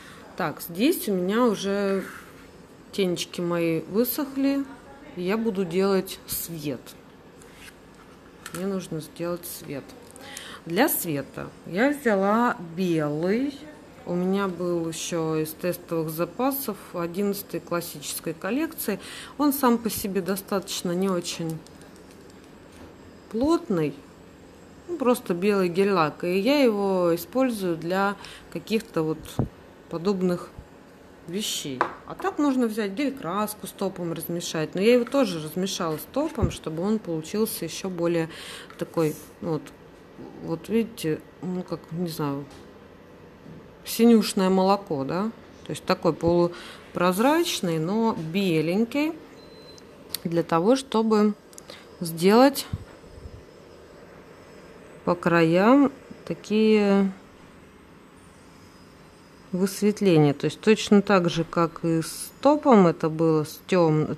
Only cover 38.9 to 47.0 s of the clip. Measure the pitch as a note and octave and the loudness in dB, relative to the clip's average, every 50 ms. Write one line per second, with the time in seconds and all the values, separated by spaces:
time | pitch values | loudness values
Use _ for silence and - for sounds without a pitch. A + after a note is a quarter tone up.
38.9 | - E3+ D#3+ D3+ D#3 - - - - - - F3 D#3 D3 C#3+ - - - - - | -2 0 0 0 -2 -6 -12 -20 -16 -10 -6 -4 -4 -4 -6 -10 -18 -20 -20 -20
39.9 | - - - - - - - - - - E3 D#3+ E3 D#3+ - - G#3+ A#3 A3 A3+ | -20 -20 -20 -20 -20 -18 -18 -18 -16 -12 -8 -8 -8 -8 -4 0 0 0 0 -2
40.9 | - - E3 D#3+ D#3 - - - - - - F3+ F3+ F3+ F3 - F3 - - - | -4 -6 -4 -4 -4 -4 -6 -14 -16 -10 -8 -6 -6 -6 -6 -6 -8 -10 -10 -8
41.9 | D#3+ E3+ F3+ E3 D#3 - D3+ C#3+ C#3 C#3 C#3+ - - - - - - - - - | -6 -6 -6 -4 -4 -4 -4 -4 -4 -6 -8 -12 -16 -20 -20 -20 -20 -20 -20 -20
42.9 | - - - - - - - - - - - - - - - - - - - - | -20 -20 -20 -20 -20 -20 -20 -20 -20 -20 -20 -20 -20 -20 -20 -20 -20 -16 -12 -6
43.9 | - - A3+ A#3+ A#3 G#3+ - - - G3+ F#3 F#3 F#3+ F#3+ F#3 F#3+ G3+ G3 G3+ - | 2 4 8 8 8 8 6 2 0 0 2 4 4 4 4 4 2 2 0 -2
44.9 | D#3+ C3+ C3+ C#3 D#3 F3+ G#3 A3+ - - - - - - - - D#3 - - - | -4 -4 -2 -2 -2 -2 -4 -4 -6 -10 -18 -20 -20 -16 -12 -12 -12 -6 -2 -2
45.9 | F#3+ - - E3+ D3 - E3 E3+ F3 F3 F3 E3+ E3+ - - - - - - - | -2 0 0 0 0 2 2 2 4 4 2 2 0 -4 -16 -16 -18 -18 -16 -8
46.9 | - F3 | -4 0